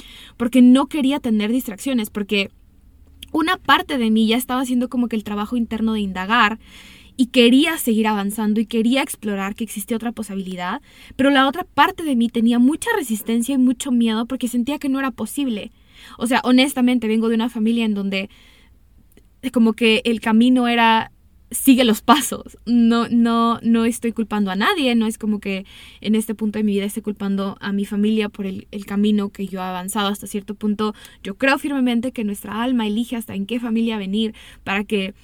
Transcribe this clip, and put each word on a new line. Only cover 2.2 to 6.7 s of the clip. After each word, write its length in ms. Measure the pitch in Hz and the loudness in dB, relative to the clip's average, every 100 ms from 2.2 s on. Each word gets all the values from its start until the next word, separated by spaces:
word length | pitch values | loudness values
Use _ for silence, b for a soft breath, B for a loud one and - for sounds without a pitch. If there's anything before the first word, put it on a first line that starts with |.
| 202 208 196 - _ _ - - - - - | -4 -2 -2 -8 _ _ -20 -20 -20 -20 -6
una 260 | 311 320 370 | -2 0 0
parte 400 | - 294 370 285 | 0 0 0 -2
de 120 | 226 | 0
mí 180 | 220 220 | 2 2
ya 100 | 226 | 0
estaba 240 | 247 254 | 0 -4
haciendo 280 | 262 247 247 | -2 -2 -2
como 180 | 247 240 | -2 -2
que 80 | 226 | -4
el 80 | |
trabajo 320 | 208 208 208 247 | -4 -6 -4 -4
interno 380 | 226 220 220 | -4 -2 -2
de 80 | 220 | -2
indagar 580 | 202 185 190 233 214 220 B | -4 -4 0 2 2 0 B